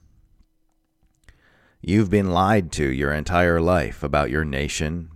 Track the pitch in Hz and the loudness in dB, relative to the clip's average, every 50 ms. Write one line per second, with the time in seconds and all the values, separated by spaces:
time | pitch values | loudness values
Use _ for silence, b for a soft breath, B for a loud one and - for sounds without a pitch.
0 | _ _ _ _ _ _ _ _ _ _ _ _ _ _ _ _ _ _ _ _ | _ _ _ _ _ _ _ _ _ _ _ _ _ _ _ _ _ _ _ _
1 | _ _ _ _ b b b b b b b b b b b b - - 95 107 | _ _ _ _ b b b b b b b b b b b b -2 2 2 2
2 | 110 87 98 104 98 92 85 87 95 98 113 104 87 76 - 78 73 69 65 65 | 4 4 2 2 2 2 2 2 2 4 2 2 0 -2 -2 -2 -2 -2 0 -2
3 | 71 69 73 76 73 - 90 87 90 87 85 85 82 87 92 85 67 53 - - | -2 -2 -2 -4 -4 -2 0 2 2 2 2 2 2 2 2 2 0 -2 -6 -8
4 | 76 71 69 73 73 60 65 76 78 76 69 67 73 71 - - 78 76 82 87 | -6 -2 0 0 0 0 -2 -2 -2 -2 -4 -4 -4 -4 -4 -4 -4 -4 -4 -6
5 | 82 80 - | -10 -12 -16